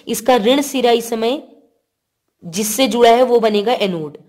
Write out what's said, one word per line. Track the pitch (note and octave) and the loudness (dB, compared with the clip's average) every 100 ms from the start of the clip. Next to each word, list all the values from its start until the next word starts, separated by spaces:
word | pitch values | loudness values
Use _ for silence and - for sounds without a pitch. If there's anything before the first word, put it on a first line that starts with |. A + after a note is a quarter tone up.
| - | -10
इसका | A3 A3 B3 | -6 0 2
ऋण | G#3 C#4 | 2 0
सिरा | C#4+ C4+ A#3+ | 0 -2 0
इस | A#3 A#3 | 0 -2
समय | A3+ A3+ D4 - _ _ _ _ _ _ _ _ _ F3 | -4 -4 -4 -8 _ _ _ _ _ _ _ _ _ -12
जिससे | E3 G#3+ - C4 | -6 -4 0 0
जुड़ा | A#3 A#3 | 4 4
है | A#3+ | 4
वो | B3 A#3+ | 4 2
बनेगा | A3 G#3 G#3 | 2 0 -2
एनोड | B3+ G3+ E3+ D3+ D3 | -2 -2 -4 -8 -14